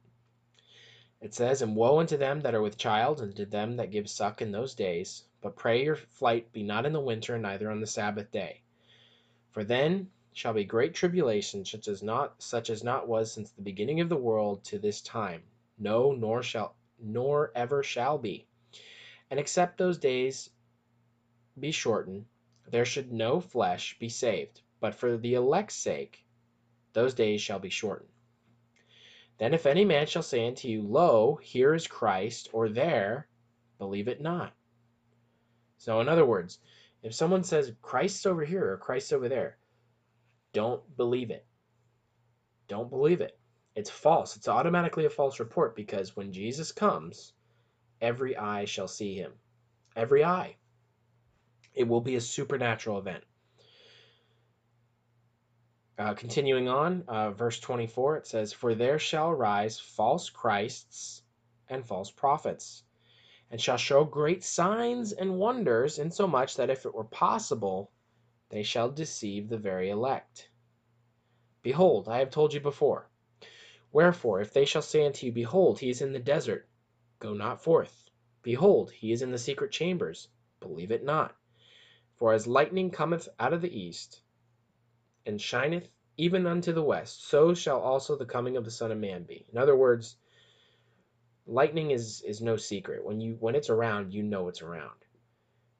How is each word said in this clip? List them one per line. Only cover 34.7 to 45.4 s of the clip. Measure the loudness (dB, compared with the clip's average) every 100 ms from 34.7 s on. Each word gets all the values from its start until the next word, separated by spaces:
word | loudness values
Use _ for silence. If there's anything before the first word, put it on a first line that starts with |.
| _ _ _ _ _ _ _ _ _ _ _
So | -2 2
in | 4
other | 6 6
words, | 4 -2 -12 _ -20 _ _
if | -12
someone | -2 2 2
says, | 2 0 0 -4
"Christ's | -6 -2 0 0 0
over | 0
here," | 0 -2 -2
or, | -2
"Christ's | -4 -6 0
over | 0 0
there," | 0 -2 -6 _ _ _ _ _ _ _ _ _
don't | -2 -2 -2 -6 -2
believe | 0 0 -2
it. | -10 -14 _ _ _ _ _ _ _ _ _ _ _ -10
Don't | -8 -6
believe | 2 4 4
it. | 0 -8 _ _ _
It's | -10 -10
false. | 0 4 4 2 -4
It's | 0
automatically | 2 2 2 0 0 0
a |
false | 2 0 -2